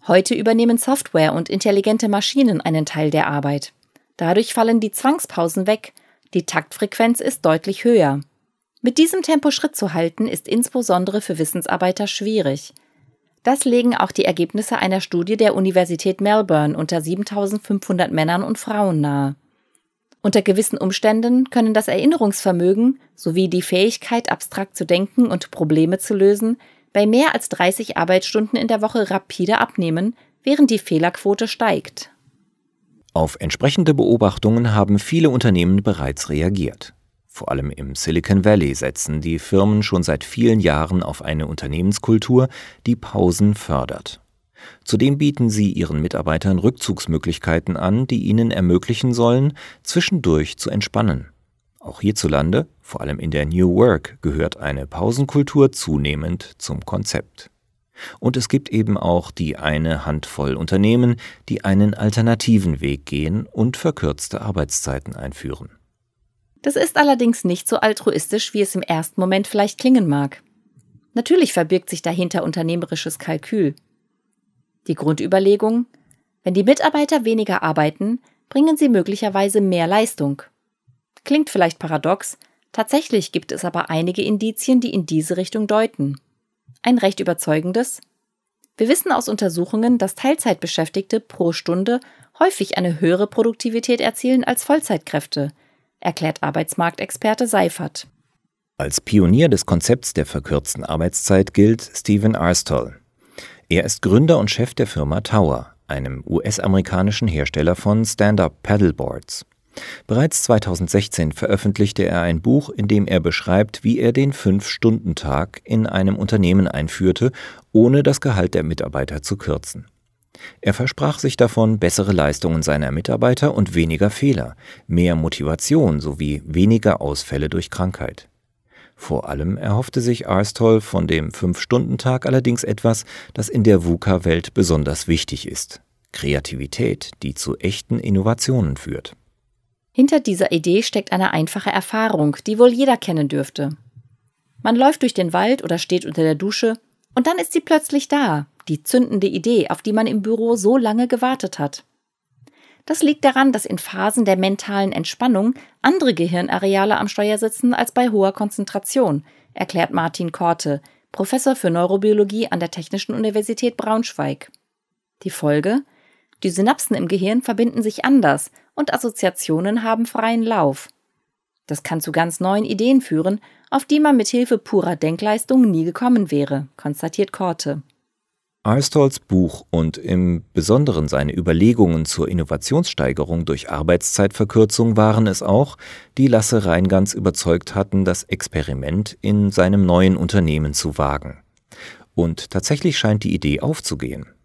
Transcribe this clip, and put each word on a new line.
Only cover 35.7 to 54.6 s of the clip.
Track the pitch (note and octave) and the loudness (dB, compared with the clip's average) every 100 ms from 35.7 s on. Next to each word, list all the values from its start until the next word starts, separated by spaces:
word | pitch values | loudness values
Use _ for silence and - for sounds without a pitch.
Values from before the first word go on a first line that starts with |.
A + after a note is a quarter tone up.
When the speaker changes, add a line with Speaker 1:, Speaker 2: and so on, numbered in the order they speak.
| F#2+ | 2
Speaker 2:
bereits | G2+ F2 C#2 C#2 - | 2 -2 -4 -6 -4
reagiert. | D2 E2+ G2 C#2+ - - _ _ _ _ | -2 0 -2 -4 -6 -20 _ _ _ _
Vor | - - | -14 -6
allem | C2+ C#2+ | -4 -6
im | C#2 C2+ | -8 -10
Silicon | C2+ - E2 - G2 F#2+ | -8 -2 -2 2 4 6
Valley | G#2 D2+ | 4 4
setzen | C2 C2 B1+ - D#2 | -2 -4 -4 -6 -4
die | D#2 E2 | -4 -6
Firmen | - G2 G2+ G#2 | 0 2 4 2
schon | G#2+ F#2 | 2 -2
seit | E2+ - | 0 -4
vielen | - - A#2 A2 | -4 0 2 4
Jahren | E2+ D2 D#2+ F#2 | 2 2 0 -2
auf | E2 D2+ | -4 -8
eine | - D#2 D#2 | -6 -4 -4
Unternehmenskultur, | D#2+ C2+ D2+ F#2 G2+ - A2 - B2+ C3 - - - - | -6 -6 -2 -2 -2 2 0 4 4 2 -2 -20 -10 -4
die | A#2 | -4
Pausen | - G2+ F2+ F2 G#2 | -2 0 2 4 2
fördert. | G#2 - C#2+ B1 - - - _ _ _ _ - - | 2 -2 -4 -4 -8 -12 -18 _ _ _ _ -20 -20
Zudem | - G#2+ B2+ C#3+ | -4 2 2 2
bieten | D3 - A#2+ | 0 2 0
sie | G#2 G#2 | 2 0
ihren | - D#2+ D2+ | 0 -4 -2
Mitarbeitern | D#2+ - D#2 D#2 G2 F#2 | -2 -4 -2 0 2 2
Rückzugsmöglichkeiten | G2+ - - F#2 - D#2+ F2 E2 - E2 - F2+ | 2 0 -6 -6 -2 -4 -2 -4 0 -2 0 -2
an, | F2+ G#2+ C3 | 0 0 0
die | - | -2
ihnen | - G#2+ A#2 | 0 2 2
ermöglichen | - F2+ F2 - A#2 B2+ | 2 2 2 0 -2 -2
sollen, | A#2+ A#2+ B2 C#3 - - - | 2 2 4 2 -2 -18 -20
zwischendurch | - - - F3+ A#2+ D#2 D#2 - | -4 -2 0 -2 2 0 0 -6
zu | - | -6
entspannen. | G#2 - G#2 A2 C2+ C2+ _ _ _ _ _ | -4 -2 -2 0 -2 -6 _ _ _ _ _
Auch | - - | -20 -4
hierzulande, | G2+ G#2 D#2+ D2 D2+ G#2+ D#3+ _ | -2 0 0 2 2 0 -2 _
vor | _ - | _ -12
allem | - C#2+ | -8 -6
in | D#2+ | -4
der | D2+ D2 | -2 -2
New | F2 F#2 F2+ | 2 4 4
Work, | A#2+ E2+ - - | 4 4 -2 -8
gehört | E2 D2 D#2 | -4 -2 -4
eine | - | -4